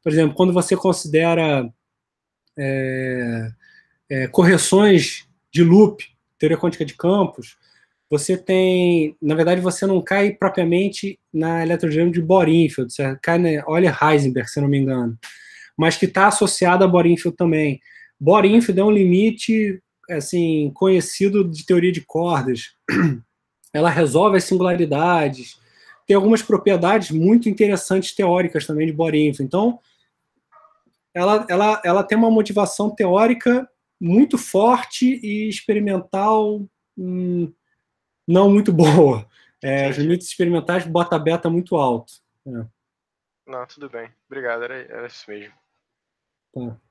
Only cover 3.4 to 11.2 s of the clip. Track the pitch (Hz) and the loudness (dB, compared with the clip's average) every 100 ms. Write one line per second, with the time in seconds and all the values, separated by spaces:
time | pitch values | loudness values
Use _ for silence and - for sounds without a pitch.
3.4 | 113 113 _ _ _ _ _ 135 131 - | -10 -14 _ _ _ _ _ -6 -2 2
4.4 | 175 180 - 190 208 175 139 - _ _ | 4 4 2 4 6 4 2 -10 _ _
5.4 | _ 160 170 190 208 208 - _ _ _ | _ 2 6 8 6 2 -20 _ _ _
6.4 | 151 165 175 - 151 - 175 202 175 - | -2 0 -2 -4 -10 -4 0 0 0 -4
7.4 | 117 _ _ _ _ _ _ 147 147 185 | -20 _ _ _ _ _ _ -4 -2 -4
8.4 | - 185 185 185 180 170 151 - 151 156 | 0 0 2 2 2 2 0 -4 -4 0
9.4 | 170 185 180 175 196 190 175 196 202 202 | 2 0 -2 -2 -2 -2 0 0 0 0
10.4 | 196 190 165 175 202 - 196 - | -4 -2 0 0 -2 -6 -12 -12